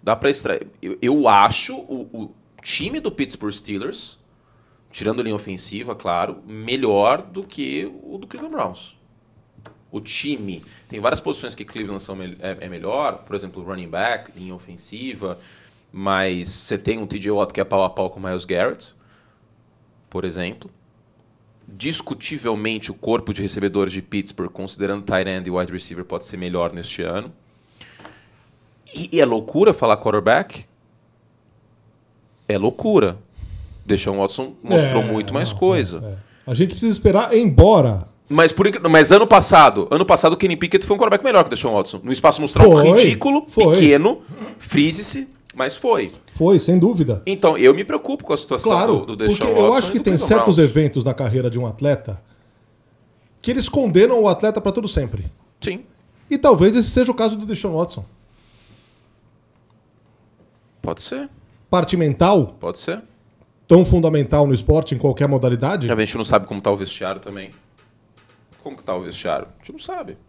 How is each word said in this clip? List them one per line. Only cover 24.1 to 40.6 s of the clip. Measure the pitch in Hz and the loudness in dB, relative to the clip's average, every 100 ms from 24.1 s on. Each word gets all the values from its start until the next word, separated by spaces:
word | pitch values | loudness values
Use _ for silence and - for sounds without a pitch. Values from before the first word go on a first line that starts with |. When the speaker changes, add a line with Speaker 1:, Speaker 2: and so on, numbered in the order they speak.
| 101 95 - 90 | -8 -8 -10 -12
Speaker 1:
considerando | - 95 - 98 101 | -10 -14 -8 -6 -6
tight | 101 95 95 | -4 -2 -2
end | 92 90 | -6 -6
e | |
wide | 90 90 | -6 -6
receiver, | 87 - 87 | -8 -12 -14
pode | 90 90 - | -10 -12 -10
ser | 90 | -12
melhor | 90 87 85 | -8 -4 -4
neste | 87 85 - | -6 -14 -10
ano. | 85 90 120 - _ _ _ _ - _ - - _ _ _ _ _ _ _ | -8 -8 -10 -18 _ _ _ _ -20 _ -20 -20 _ _ _ _ _ _ _
E, | - 175 160 | -14 -6 0
e | |
é | 135 | 2
loucura | 113 107 151 214 | 0 -4 2 2
falar | 170 117 107 | 2 0 0
quarterback? | 117 104 98 131 190 - - _ _ _ _ _ _ _ _ _ _ _ _ _ _ _ _ _ _ | 0 -2 2 0 0 -14 -20 _ _ _ _ _ _ _ _ _ _ _ _ _ _ _ _ _ _
É | 104 | 0
loucura. | 107 - 220 202 104 95 _ - - - - - - | 0 -2 0 2 2 -2 _ -20 -18 -16 -18 -20 -4
Deshaun | 101 - 98 | -2 -2 -2
Watson | 98 - - - | -2 -4 -12 -12
mostrou | - 180 143 113 | 0 2 2 0
Speaker 2:
É, | 110 | -2
Speaker 1:
muito | 107 104 | -4 -4
mais | 139 139 | -4 -4
Speaker 2:
não, | - | 0
Speaker 1:
coisa. | 185 180 104 85 | 0 2 -2 -6
Speaker 2:
é, | 107 | -12
é. | 98 - _ - | -14 -18 _ -8
A | 120 | -2
gente | 180 | -2
precisa | - 226 | 0 -2
esperar, | 208 208 190 233 226 | 2 2 2 2 2
embora | 233 127 185 208 131 98 87 _ _ | 4 6 8 8 4 0 -6 _ _
Speaker 1:
Mas, | 147 165 | 4 4
por | 160 202 | 4 0
incri-, | 208 170 | 0 4
mas | 160 156 | 6 8
ano | 202 226 | 8 10
passado, | 202 - 180 143 107 87 | 6 8 8 8 6 -2
ano | 147 190 | 0 4
passado | - 160 | 4 4
o | 160 | 2
Kenny | 190 | -2
Pickett | 165 | -2